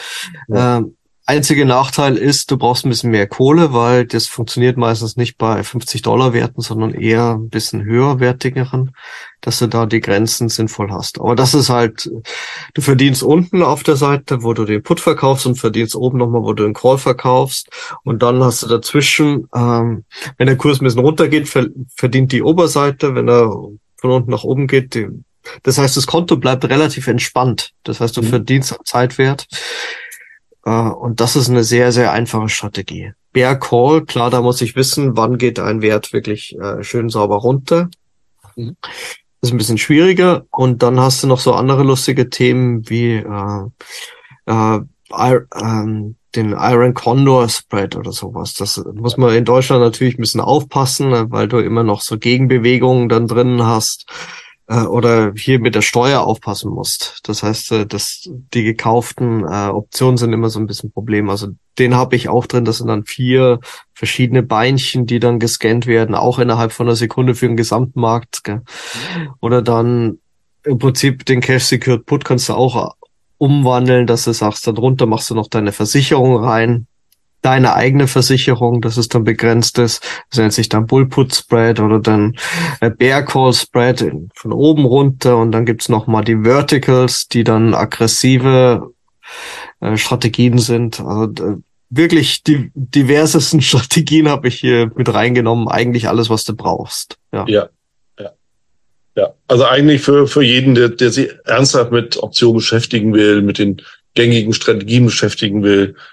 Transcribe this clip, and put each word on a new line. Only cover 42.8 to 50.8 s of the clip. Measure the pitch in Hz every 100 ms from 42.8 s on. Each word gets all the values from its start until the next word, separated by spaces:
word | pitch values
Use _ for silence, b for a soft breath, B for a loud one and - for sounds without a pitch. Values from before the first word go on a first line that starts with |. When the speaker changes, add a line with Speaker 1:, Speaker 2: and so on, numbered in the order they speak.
| 110
Speaker 2:
wie, | 113 117
äh, | 113 90 104 101 104 98 - B B B B B B -
äh, | 110 110 107 - _ _
Ir-, | - 120 127 -
ähm, | - 110 113 107 107 107 113 _
den | - 107 104
Iron | 110 120 123
Condor | 120 - 123 139 131 117
Spread | - - 107 95
oder | - 98
sowas. | - 92 85 82
Das | - 101 - -
muss | 104 117 120
man | 123
in | 113
Deutschland | 117 127 131 135
natürlich | 120 113 131 120
ein |
bisschen | 113 113
aufpassen, | - 143 143 -